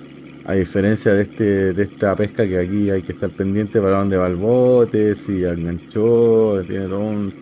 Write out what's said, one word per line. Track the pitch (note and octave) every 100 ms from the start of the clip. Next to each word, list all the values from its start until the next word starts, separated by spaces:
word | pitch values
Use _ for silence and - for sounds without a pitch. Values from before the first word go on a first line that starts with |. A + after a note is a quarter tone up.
| - - - - -
A |
diferencia | F#2+ F2 G2+ G2 G#2+ A2 G2+
de, |
este, | G2+ - G#2+ G2 F#2+
de | F2+
esta | G2+ - G2+ F#2
pesca | G#2 - G#2
que | F#2
aquí | F2+ G#2 G2+
hay | G2
que | E2+
estar | F2+ F#2+
pendiente | - G2 G2+ G#2 A2+
para | F#2+ G2
dónde | G2+ F#2+
va | F2+
el | F2+
bote, | G#2+ B2+ B2+ B2 A2+ A2 G#2+ G2+
si | - F#2+
enganchó, | F2+ E2+ E2 F2 - A2 A2+ A#2 A#2 A2+ A2 G2 E2+
tiene | F#2+ F#2+
todo | G2
un, | G#2+ G#2 G2+ -